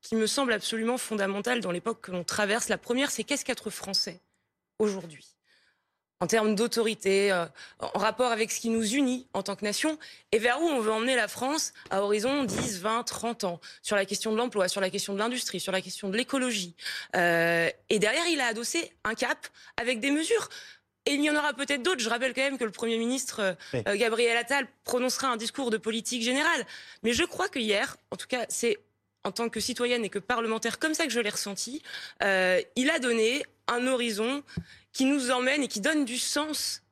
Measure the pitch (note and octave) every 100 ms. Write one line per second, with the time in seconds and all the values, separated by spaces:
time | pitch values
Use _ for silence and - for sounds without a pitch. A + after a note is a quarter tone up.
0 | - A3+ A3 - C4+ G#3+ - A3+ A3+ B3
1 | - G#3+ G3 G3 G3+ B3 F#3 F3 A3 A3
2 | - F#3 E3+ - G#3 A3 - A#3 - B3
3 | C#4 - A3 C#4+ - A#3+ A3 - - F#3+
4 | - E3+ _ _ _ _ _ _ G#3+ G3
5 | E3+ D3 - _ _ _ _ _ _ _
6 | _ _ F3 A3+ G#3+ G#3 A#3 A3+ A3+ G#3+
7 | G3 G3 G3+ F3+ C3+ - - - - -
8 | G#3 A3 B3 A3 A3 - A3+ A3+ A3 C4+
9 | C4+ B3 - G3 F#3+ G3 G#3 G3+ D#4 D4+
10 | - - _ A3 A#3 B3+ E4+ C#4 A3 A3
11 | A#3 B3+ G#3+ - C4 D#4 - - - F#3+
12 | G3+ G#3 A3+ C#4+ B3+ - - G3 G3 A3+
13 | A#3 - A3+ A#3 F#3+ F3 - - - G#3
14 | G3 G#3 A3+ A3 B3 G#3 F3+ G3+ F#3+ F#3+
15 | - G3 A3 B3 - F#3 F#3+ F#3+ F#3 -
16 | G3+ G3+ B3+ C#4 B3+ G#3+ F3 - - -
17 | - - F3 E3+ E3+ E3+ E3 - _ G#3+
18 | G#3 C4+ E4+ D#4 B3 A3 A#3 E4+ - _
19 | G#3+ A#3 B3 D4+ - - - - A#3 A#3+
20 | C4+ D4 D#4+ A4+ - - - - _ _
21 | - C#4+ D4+ D4 D4 B3+ C#4 C#4+ A#3+ F#4
22 | A3+ A#3 B3+ B3 C4+ C4+ A3+ - A3+ A3+
23 | A#3 C4 - - G3 F3 - B2+ A2 G3+
24 | A#3 A3 A#3+ A#3 A#3 C#4 B3+ _ - B3
25 | B3+ A#3+ C4+ A#3 A3+ - B3+ A3 A3 A3+
26 | A3+ B3 A3+ C4 D#4 D#4+ - - - -
27 | A3 A#3+ F4 - F#4+ C#4+ A3 G3+ C4 -
28 | _ G3 - B3+ - - A#3 - _ _
29 | _ _ G3 F#3+ A#3 A3 G3+ A#3+ A#3+ A#3+
30 | G#3 G3+ - A#3+ A3+ A3 A#3 - D#4 D#4
31 | D#4+ A#3 G#3 - G#3 F#3+ - C#4+ - -
32 | - - G3+ F#3+ F#3 F3+ - - C4 D#4+
33 | B3 A3+ A3 C4+ - _ - A#3+ B3+ C4
34 | A#3+ G3+ A3 C#4+ - - - - _ -
35 | C4 C#4+ B3 B3+ B3+ D4 B3+ A3 F#3+ D#4
36 | B3+ A#3+ - D4 D#4 D4+ - - _